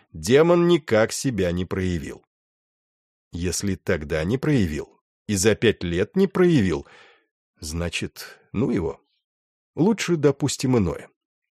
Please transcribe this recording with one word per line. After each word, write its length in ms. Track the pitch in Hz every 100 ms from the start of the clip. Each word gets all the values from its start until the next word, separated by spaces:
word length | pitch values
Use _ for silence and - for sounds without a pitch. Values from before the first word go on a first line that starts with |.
| _
демон 540 | 85 78 135 165 175 175
никак 440 | 170 - 107 110
себя 400 | - 139 104 87
не 140 | 87 90
проявил". 580 | 95 92 85 71 - _ _ _ _ _ _ _ _ _ _ _
Если 440 | 87 90 - 101 92
тогда 480 | - 87 76 80
не 140 | 82 131
проявил, 600 | 151 139 87 73 - _ _ _ -
и 80 | 101
за 200 | 107 101
пять 280 | 113 -
лет 320 | 87 85 104 185
не 120 | 190
проявил, 580 | 185 180 156 95 73 - - - _ _ _ _ _
значит, 800 | 78 82 85 - 101 - - - _
ну 200 | - 139
его, 300 | 226 82 - _ _ _ _ _ _ _ -
лучше 420 | 185 220 - 170
допустим 600 | 143 139 143 - 127 123
иное. 320 | 87 - - _ _ _ _